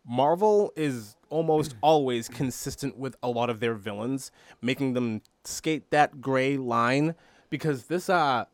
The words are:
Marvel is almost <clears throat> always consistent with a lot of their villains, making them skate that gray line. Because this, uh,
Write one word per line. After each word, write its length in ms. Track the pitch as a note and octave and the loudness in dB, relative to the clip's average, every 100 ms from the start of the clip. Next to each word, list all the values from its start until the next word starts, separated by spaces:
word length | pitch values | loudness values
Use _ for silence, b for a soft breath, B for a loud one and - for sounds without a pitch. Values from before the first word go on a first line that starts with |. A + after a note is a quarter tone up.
Marvel 680 | - B2 C#3+ F3 G#3+ G#3 G#3 - | -6 0 2 4 4 4 2 -2
is 400 | D3+ B2 G#2 - - | -4 -4 -10 -18 -6
almost 440 | D#3 E3 D#3 C#3+ A2+ | -2 2 2 0 0
<clears throat> 40 | |
always 460 | D3 D#3 C3 A#2+ A#2+ | 4 4 4 -2 -4
consistent 720 | - C3+ - C#3 - C#3 - | -4 -6 -4 -8 -6 -8 -6
with 180 | C3+ - | -10 -6
a 60 | B2 | -4
lot 180 | A#2 A#2+ | 0 0
of 120 | A2 | 0
their 140 | A#2 | -2
villains, 560 | A2+ G#2 G2+ A#2 C3+ - B B B | -2 -6 -6 -4 -4 -8 B B B
making 320 | A#2+ C3+ C3+ | -4 -2 0
them 300 | B2 A#2+ A2 - _ | -2 -2 -4 -10 _
skate 460 | - - D#3+ D3+ - | -14 -8 -4 -4 0
that 300 | D3 D3 C#3 | 2 2 0
gray 360 | B2+ C3 C3+ C#3 | -2 0 2 0
line. 560 | B2+ A#2 A#2 C#3 D#3 E3 b b b | 0 2 4 4 2 -2 b b b
Because 360 | D3+ D#3+ C3+ - | -4 -2 -4 -4
this, 240 | E3+ F#3 | -4 0
uh, 340 | F3+ D3 B2 - | 2 4 0 -2